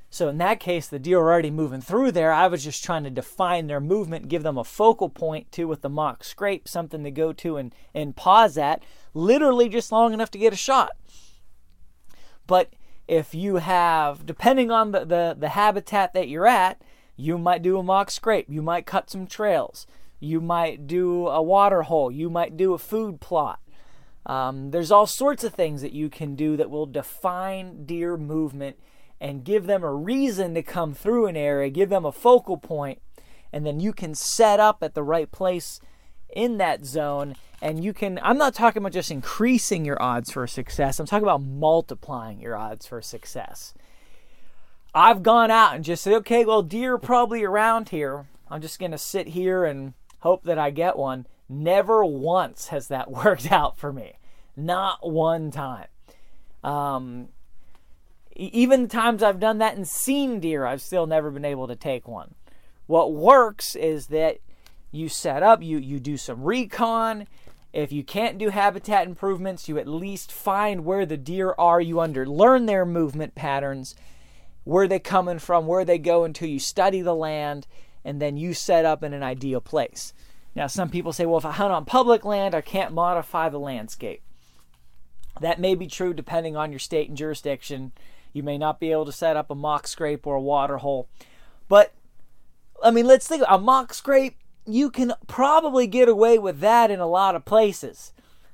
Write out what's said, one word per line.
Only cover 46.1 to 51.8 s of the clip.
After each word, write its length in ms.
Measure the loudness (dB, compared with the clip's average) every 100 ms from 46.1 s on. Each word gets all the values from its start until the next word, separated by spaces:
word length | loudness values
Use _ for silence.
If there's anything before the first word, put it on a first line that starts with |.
"Okay, 320 | 2 4 2 4
well, 180 | 2
deer 300 | 0 -4 -2
are 40 | -2
probably 460 | 2 2 2 0
around 460 | 0 2 2 2 -2
here. 400 | -4 -4 -6 -12 -20 -14
I'm 120 | -12
just 180 | -12 -8
gonna 180 | -8 -8
sit 300 | -6 -6 -6
here 380 | -4 0 0 0
and 300 | -2 -10 -14 -20 -4
hope 260 | 2 2 2
that 120 | 0
I 120 | 0
get 280 | 0 -2 0
one." 300 | -4 -6 -10 -20 -14
Never 560 | -6 2 2